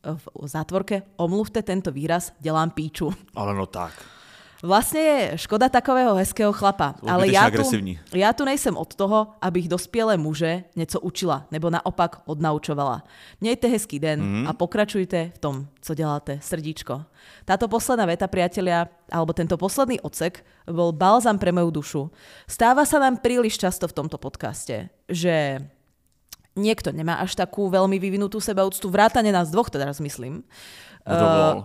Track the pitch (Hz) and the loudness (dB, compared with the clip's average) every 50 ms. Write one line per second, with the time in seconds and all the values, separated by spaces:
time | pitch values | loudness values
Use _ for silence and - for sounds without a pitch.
0 | - - 156 139 - - _ - 139 143 - 160 160 - 180 190 - - 214 196 | -8 -8 -10 -10 -12 -18 _ -14 -14 -10 -8 -8 -6 -2 -2 -2 -2 0 -4 -4
1 | 196 - _ - 170 165 185 208 220 208 - 226 202 202 180 190 185 175 131 139 | -4 -10 _ -2 -2 0 2 0 -2 0 -2 -4 -2 -2 -4 -2 -2 -4 -4 -4
2 | 151 160 165 175 170 - _ _ 143 160 156 160 160 165 - - 151 156 - - | -2 -2 -2 -2 -2 -6 _ _ -4 0 0 2 0 0 -2 -4 -6 -6 -4 -4
3 | 165 147 190 - - _ _ - 101 101 101 98 95 - - 92 87 82 - - | -4 -4 -4 -6 -12 _ _ -6 -4 -2 -2 -2 -4 -4 -6 -8 -8 -8 -10 -18
4 | - - - - - - - - - - _ - - 175 175 214 247 - - 311 | -20 -20 -20 -20 -20 -20 -20 -20 -20 -20 _ -10 0 2 2 2 2 2 0 2
5 | 320 311 294 269 202 139 - 165 - - 208 214 254 262 - 247 240 277 262 254 | 2 4 4 4 2 -2 -2 -6 -4 -2 2 2 2 4 4 2 2 4 2 4
6 | 254 240 202 185 190 - - - 214 208 208 - 208 196 196 202 160 143 139 - | 4 4 4 2 0 -2 0 0 0 0 2 4 2 2 2 2 -2 -2 -2 -6
7 | - - 180 180 190 190 190 190 208 233 - - - 262 - 107 98 92 90 80 | -4 0 2 4 4 6 6 6 6 6 4 2 2 2 0 0 -2 -4 -6 -8
8 | - - - 180 196 214 247 - 285 269 269 277 - 240 180 - 160 - - - | -12 -6 0 2 2 2 2 2 0 0 0 0 0 -2 -2 -2 -6 -10 -4 -4
9 | 196 196 214 214 214 214 - _ - 185 175 180 170 165 175 180 - - - 226 | 0 2 2 2 0 0 -6 _ -4 -2 0 0 0 0 -4 -4 -4 -4 -2 0
10 | 226 220 208 170 151 156 156 143 170 160 170 185 180 _ _ 170 165 - - - | 2 2 2 2 0 -2 -2 -2 -2 -2 -2 -4 -6 _ _ -6 -6 -4 -4 -4
11 | - 180 - - 185 170 143 135 143 _ 156 156 156 170 165 170 - 180 180 - | -4 -4 -6 -4 -2 -2 -2 -2 -4 _ -6 -4 -2 -2 -2 -2 -2 -4 0 0
12 | 175 170 - - _ - 156 151 165 156 151 151 - - 151 143 143 135 117 - | -2 -2 -2 -12 _ -10 -4 -2 0 0 0 -2 -2 -4 -4 -2 -2 -2 -4 -6
13 | - - - - - - - _ 196 226 247 240 - 233 247 214 214 - - 143 | -10 -18 -20 -20 -20 -20 -12 _ -2 -2 0 2 2 0 2 0 -2 -6 -6 -4
14 | 151 156 151 147 151 101 101 107 131 160 - - 175 170 - 208 208 208 - 202 | -2 -2 -2 -2 -2 -2 -2 -2 -2 -4 -2 -2 -4 -2 0 0 0 0 0 -4
15 | 185 180 - 170 160 175 170 - - 147 135 135 143 143 _ _ - - 160 147 | -2 -2 -2 -4 -4 -4 -8 -6 -6 -6 -4 -6 -8 -12 _ _ -10 -8 -4 -2
16 | 160 151 147 147 _ - 139 143 - - 185 160 151 156 156 - - - 123 139 | -2 -2 -2 -4 _ -8 -10 -10 -6 -6 -6 -6 -6 -8 -10 -10 -8 -8 -8 -8
17 | 156 _ _ _ - - - - - - 190 196 240 202 214 233 - - 254 226 | -10 _ _ _ -20 -20 -20 -16 -2 -2 0 0 2 0 0 -2 0 0 2 2
18 | 208 170 170 170 196 185 - 185 175 180 - 208 185 180 170 170 170 170 _ _ | 2 0 2 0 -2 -2 0 0 0 0 0 -2 0 0 2 0 0 -2 _ _
19 | _ - - 165 165 160 165 - 165 165 180 165 185 196 - - 269 247 247 - | _ -6 -2 -2 0 0 0 -2 0 0 0 -2 -2 -2 0 0 0 0 0 -4
20 | - 151 - - 160 175 - - _ _ _ _ _ - 170 165 175 170 165 147 | -6 -10 -6 -4 -4 -4 -4 -8 _ _ _ _ _ -6 -2 0 0 0 2 2
21 | 185 190 214 247 220 240 208 190 196 180 175 180 175 170 156 151 143 - - 147 | 4 6 6 6 4 2 2 2 2 0 2 2 0 0 -2 -4 -8 -4 -6 -6
22 | 139 165 _ _ - - - - - - - - 233 240 254 277 294 - 311 294 | -6 -6 _ _ -20 -20 -20 -20 -16 -14 -2 2 4 4 6 6 4 4 4 4
23 | 277 262 254 - - 240 247 247 233 220 - - - 180 180 - - 165 - - | 4 4 2 2 0 2 2 2 2 0 0 0 -2 -2 -2 -2 -6 -6 -4 -6
24 | 143 156 - - - 135 - - - 113 - - - - 123 107 - 180 _ _ | -6 -6 -8 -10 -10 -12 -12 -8 -10 -10 -8 -10 -10 -8 -8 -8 -8 -12 _ _
25 | _ - 180 165 165 180 165 156 147 139 135 135 139 143 _ _ _ _ _ _ | _ -8 -6 0 0 2 2 2 0 -2 -4 -8 -10 -14 _ _ _ _ _ _
26 | _ _ _ _ _ _ - _ _ _ _ 196 202 214 226 220 - 165 135 156 | _ _ _ _ _ _ -20 _ _ _ _ 0 0 0 0 0 -2 -6 -6 -4
27 | 160 165 170 - 180 185 - - 185 180 - 202 202 185 180 190 190 190 196 190 | -2 -2 -2 -2 -2 -4 -2 -4 -4 -4 -2 -4 -2 2 4 4 4 4 2 0
28 | 185 196 190 202 202 196 208 214 196 - 202 190 190 196 190 - - 190 175 202 | -2 -2 -2 -2 -2 -2 -4 -6 -4 -2 0 0 0 0 0 -4 -4 0 4 4
29 | 208 226 - 262 220 214 196 180 175 156 160 208 247 - - 139 139 139 139 143 | 4 6 4 2 2 4 2 2 0 2 2 0 0 0 -2 -4 -4 -4 -4 -6
30 | 151 143 - - 120 127 147 220 - _ - - - - - - - - - - | -8 -10 -8 -10 -12 -12 -12 -12 -14 _ -20 -20 -20 -20 -20 -20 -20 -20 -20 -18
31 | _ - 165 170 170 165 160 160 156 156 147 101 101 | _ -2 2 4 4 4 6 6 4 4 2 0 -6